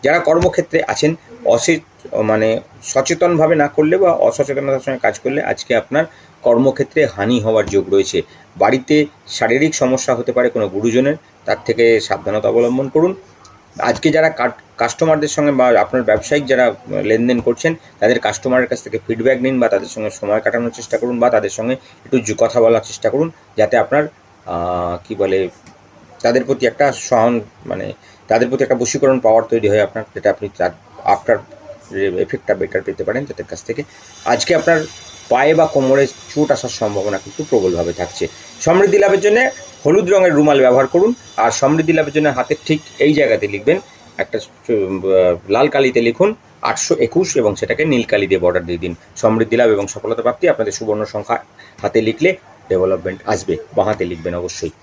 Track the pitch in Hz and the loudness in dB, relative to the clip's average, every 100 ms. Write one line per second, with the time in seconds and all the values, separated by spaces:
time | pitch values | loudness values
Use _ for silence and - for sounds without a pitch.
0 | 135 170 170 170 175 - 165 - - 110 | 2 2 2 2 2 0 -2 -2 -2 0
1 | 151 165 - - - 117 - 156 - _ | 0 -2 -12 -6 0 2 2 -2 -4 _
2 | - - 110 110 110 113 - - - 135 | -8 -4 0 2 0 -2 -6 -18 -4 -2
3 | 135 165 175 170 156 160 147 - 151 185 | -2 0 2 2 2 2 2 2 2 2
4 | 185 165 - - 143 139 139 135 139 131 | 2 2 0 0 -4 -2 -2 -4 -4 -2
5 | 110 - 131 143 - 110 - 120 - 139 | -2 -2 -4 -4 -4 -6 -2 -2 0 -2
6 | 165 - - _ 123 117 135 135 139 - | -2 -8 -20 _ 2 4 2 0 -4 0
7 | 139 - 101 123 107 110 95 98 90 98 | -2 -2 -2 0 2 0 2 0 2 0
8 | 95 90 - - - 87 98 131 127 151 | 0 -4 -6 -16 -20 0 2 2 2 0
9 | 147 _ - - 113 123 156 - 127 127 | 0 _ -16 -4 0 2 0 0 0 0
10 | - 120 120 120 123 120 104 98 117 117 | 0 -2 -2 0 0 0 -4 -2 0 2
11 | 135 151 _ _ - 104 - 117 117 113 | 0 -2 _ _ -6 -6 -4 2 4 4
12 | - 92 95 107 104 117 120 127 135 156 | 0 -4 -2 -2 0 2 2 0 0 0
13 | 175 190 - - - - _ - - 117 | 0 -2 -14 -20 -20 -20 _ -4 -2 0
14 | 160 156 160 156 123 - _ - 120 - | 0 2 0 0 -4 -4 _ -4 -4 0
15 | 160 156 147 - 147 135 127 110 - 127 | 0 2 0 0 0 2 4 4 2 0
16 | 110 107 - 147 131 127 120 95 107 101 | 2 0 0 -2 0 2 2 0 -8 -6
17 | 101 110 120 123 117 120 165 165 - _ | 0 0 2 0 0 0 -2 -4 -12 _
18 | 107 123 107 107 131 127 120 120 107 107 | 0 2 -2 -4 0 0 0 -6 -6 -10
19 | - 113 120 131 131 131 117 98 98 - | -6 -2 0 0 0 0 0 0 -4 -8
20 | 107 - 101 107 107 120 120 - 113 113 | -8 -6 -2 -2 0 -2 -6 -8 -6 -4
21 | 120 123 120 110 101 - 113 131 - - | -4 0 2 2 -2 -6 -6 -6 -8 -20
22 | - 131 107 104 113 123 113 113 - - | -2 -2 -2 -2 0 2 4 2 -2 -6
23 | 110 131 165 - _ - 107 123 104 147 | -2 0 -2 -4 _ -2 0 2 0 -2
24 | 151 _ _ _ - 87 87 90 87 87 | -2 _ _ _ -10 -6 -4 -4 -4 -6
25 | - 101 98 95 92 - - - _ - | -10 -4 0 0 -2 -8 -20 -20 _ -20
26 | - - 120 123 120 131 120 - 143 120 | -20 -4 0 0 0 -2 -2 0 -2 -2
27 | - 120 117 120 104 _ - - - - | -2 2 2 0 -6 _ -10 -8 -8 -12
28 | - - - 113 120 131 135 127 120 - | -20 -20 -2 0 0 0 0 0 -2 0
29 | 135 131 113 113 113 117 104 107 98 113 | 2 2 4 4 2 0 2 2 0 -4
30 | 107 104 104 - 101 - 87 - - - | -12 -4 -2 -2 -6 -4 -4 -4 -20 -8
31 | - - - - - - - - - 98 | -2 -2 0 -2 -2 -20 -20 -20 -12 -4
32 | 98 90 95 131 - 95 92 95 95 95 | -2 -2 -4 -6 -4 -4 -2 -4 -6 -6
33 | 95 117 143 - 82 90 - 117 151 - | -6 -6 -8 -12 -12 -14 -10 -10 -10 -16
34 | - - - 120 - 165 165 165 156 - | -20 -10 -2 -2 0 0 2 0 0 -14
35 | - - - 123 143 160 156 143 131 139 | -20 -20 -2 2 4 4 2 2 2 2
36 | 135 - - 147 151 135 123 - 107 101 | 2 -4 -10 -4 0 0 -4 -4 -4 -2
37 | 101 98 104 - - 120 92 85 85 85 | -4 -6 -8 -12 -2 0 2 0 -4 -4
38 | 87 - 82 - - - 156 180 202 196 | -8 -6 -8 -8 -20 -4 0 4 4 4
39 | 196 196 202 220 262 - - - 143 185 | 4 2 2 2 0 -4 -20 -4 2 2
40 | 180 196 185 147 151 143 127 127 131 170 | 4 4 4 4 4 6 6 4 4 2
41 | 214 247 - - 113 - 135 160 160 160 | 2 0 -8 -2 -2 2 0 2 2 0
42 | 147 151 151 127 123 151 - 151 - - | 0 0 0 0 -4 -4 -2 -4 -4 0
43 | 147 151 135 110 101 101 101 185 - - | 2 2 2 0 -2 -2 0 0 -2 -20
44 | - - 98 113 - _ - 110 95 95 | -20 -8 -6 -6 -10 _ -4 -2 -2 -4
45 | 95 92 90 85 95 107 147 143 135 127 | 0 2 4 0 0 0 2 2 2 2
46 | 117 117 196 220 _ - - 110 - - | 0 2 0 0 _ -8 -6 -4 -2 0
47 | 156 170 185 - 107 95 - - 160 131 | 0 0 0 0 0 -2 -4 -2 0 0
48 | 113 101 95 92 90 90 85 87 90 85 | 0 -2 0 0 2 0 -4 -6 -6 -10
49 | - - 113 113 110 117 120 104 101 107 | -16 -2 0 2 0 2 2 2 -2 -8
50 | 107 117 113 120 165 135 107 - 110 107 | -6 -2 -2 0 0 0 -2 -4 -4 -4
51 | 107 107 104 - - - - - 104 113 | -4 -8 -6 -6 -6 -20 -20 -8 -2 0
52 | 110 113 165 185 - - - 95 95 92 | 0 0 -2 -2 -10 -20 -4 -2 0 -2
53 | 90 92 - 107 - 82 - - 95 90 | -4 -8 -6 -6 -4 -8 -4 -2 -2 -2
54 | 87 87 85 87 90 - 82 - | -4 -6 -8 -6 -8 -8 -12 -12